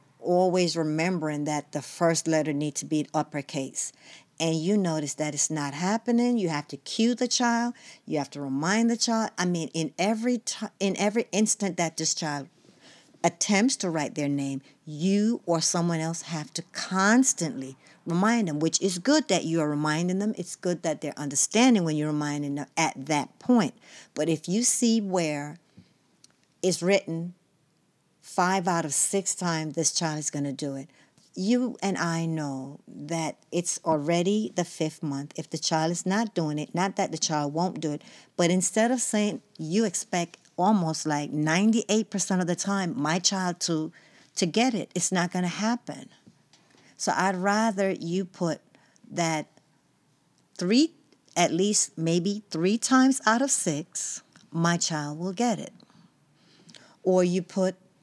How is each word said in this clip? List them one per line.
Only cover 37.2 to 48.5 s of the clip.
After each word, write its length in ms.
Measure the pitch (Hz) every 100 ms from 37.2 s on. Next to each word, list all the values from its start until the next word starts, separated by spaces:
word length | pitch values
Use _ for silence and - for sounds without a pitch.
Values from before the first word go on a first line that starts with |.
| - 151 147
won't 260 | 151 185 160
do 120 | 156
it, 100 | 147 - - - -
but 140 | 170
instead 400 | 185 170 220 233
of 120 | 254
saying 400 | - 208 208 - - -
you 260 | 156 190 220
expect 520 | - - 180 170 - _ -
almost, 480 | 185 214 165 156 156
like, 260 | 147 147
ninety-eight 800 | 151 151 170 214 220 - 214 214
percent 320 | 196 - 185
of 60 | 175
the 80 | 175
time 440 | 196 196 175 127
my 200 | 147 180
child 400 | 180 196 185 170
to, 300 | - 160 160 - - - - -
to 100 | 180
get 260 | 214 254
it, 180 | 220 - 175
it's 160 | -
not 200 | 185 180
gonna 160 | 185 180
happen. 640 | 170 214 240 - 135 - - - - _ _ _ _ _ -
So 160 | - 151
I'd 200 | 185 185
rather 560 | 196 208 226 196 196
you 340 | - 165 180 185
put 360 | - 170